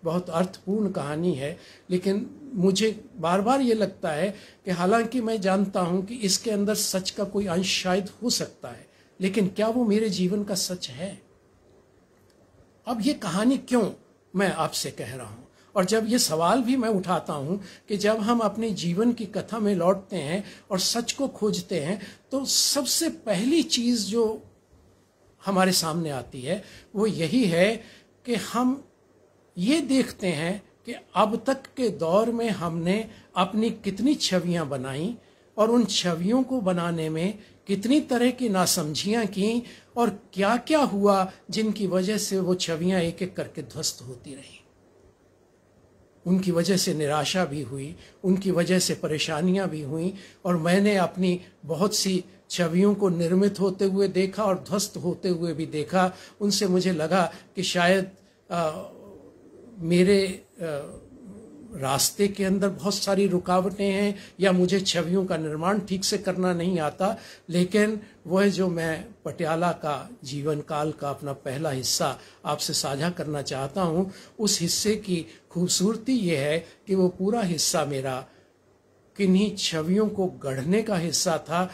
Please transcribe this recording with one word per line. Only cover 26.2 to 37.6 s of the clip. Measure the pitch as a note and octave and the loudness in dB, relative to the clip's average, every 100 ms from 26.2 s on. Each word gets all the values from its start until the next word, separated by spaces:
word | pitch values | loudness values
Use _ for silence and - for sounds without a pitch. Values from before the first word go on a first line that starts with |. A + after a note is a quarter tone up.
| A#2+ C3+ | -8 -10
है, | B2+ G3+ - - - G3+ | -6 -6 -6 -20 -10 -2
वो | G#3+ | 0
यही | D3 E3 A3+ G#3 | 0 0 2 4
है | E3 G3 A3+ - - _ _ - | 4 4 2 -8 -20 _ _ -4
कि | A3 | -4
हम | - A3+ B3+ C#4 - _ _ _ _ _ _ - | -2 0 0 0 -6 _ _ _ _ _ _ -4
ये | G3 D#4+ | 0 2
देखते | C4+ C4+ A#3+ - F#3+ | 2 2 2 -2 -4
हैं | D3 E3 G3+ - _ - | -2 -2 -4 -10 _ -14
कि | A#3+ - F3+ | -14 -6 0
अब | G#3 A#3 - | 2 0 -2
तक | C4+ - - | -4 -4 -4
के | B3 | -4
दौर | D#3 D#3+ F#3+ A3+ | -2 2 2 2
में | A#3 A#3 | 0 -2
हमने | F3+ E3+ E3 E3+ G#3 A3 - - - | -2 -4 -2 0 0 -2 -12 -8 -2
अपनी | F#3+ G#3 A3+ | 0 0 -2
कितनी | A3 G3 F#3+ B3 D#4 | -2 -6 -2 0 2
छवियाँ | - F#3 F3 F3 D3+ | 0 0 0 -2 -2
बनाई | C3+ C3 C3+ F#3 A#3+ _ _ _ - | -4 -6 -6 -6 -8 _ _ _ 0
और | A3 | 4
उन | A#3+ G#3 | 4 2
छवियों | - F3 E3 F3+ B3+ | 0 0 0 2 2
को | C4 C4 | 0 -2
बनाने | F#3+ F3 E3+ E3+ D#3 | 0 0 0 -2 -2
में | D#3 F#3 G#3+ - - | -2 -2 -4 -14 -18